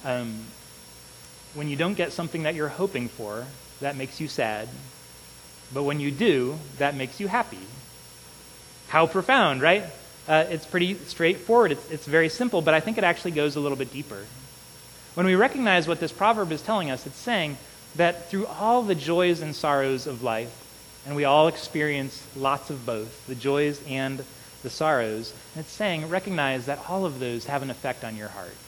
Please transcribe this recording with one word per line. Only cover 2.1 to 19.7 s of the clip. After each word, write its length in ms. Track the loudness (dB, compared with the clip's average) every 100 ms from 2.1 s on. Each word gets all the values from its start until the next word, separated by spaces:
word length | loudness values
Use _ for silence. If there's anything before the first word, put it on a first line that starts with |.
something 300 | -2 -6 -2
that 120 | -2 0
you're 140 | -4
hoping 400 | 0 -2 0 -4
for, 360 | -6 -6 -6 -8 -14 -20 -6
that 160 | -6 -4
makes 240 | -8 -6
you 80 | -6
sad. 400 | -2 -2 -2 -8 -12 -18 -20 -20 -20 -20 -20 -20 -20 -10
But 100 | -2
when 160 | -2 0
you 100 | -2
do, 480 | 2 4 4 2 -4 -10 0
that 180 | 0 0
makes 240 | -6 -6
you 80 | -2
happy. 320 | 0 -2 -8 -16 -18 -20 -20 -20 -20 -20 -20 -20 -20 -20 -20 0
How 180 | 4 4
profound, 560 | 2 4 4 6 4
right? 220 | 4 4 0 -14 -20 -18 2
Uh, 160 | 4 4
it's 180 | -2 -2
pretty 300 | 0 0 -2
straightforward. 800 | -8 0 2 2 4 6 6
It's, 180 | 2 -4
it's 140 | -10 2
very 220 | 4 4
simple, 320 | 2 0 2
but 120 | 4
I 60 | 4
think 180 | 2 0
it 60 |
actually 280 | 2 2 -2
goes 260 | 0 0 0
a 20 |
little 180 | -2 -2
bit 140 | -6
deeper. 340 | -8 -12 -12 -14 -18 -20 -20 -20 -20 -20 -20 -12
When 120 | 0 4
we 100 | 6
recognize 540 | 6 4 4 4 4
what 100 | -2
this 140 | -4
proverb 400 | 2 2 2 0
is 80 | -4
telling 280 | -2 -2 0
us, 160 | -4 -8
it's 120 | -10
saying 400 | -2 0 -2 -6 -14 -20 -18 2
that 320 | 2 2 -4
through 180 | -4 -4
all 340 | -2 2 4
the 140 | 4 0
joys 460 | 2 2 4 2
and 120 | -2
sorrows 540 | -2 2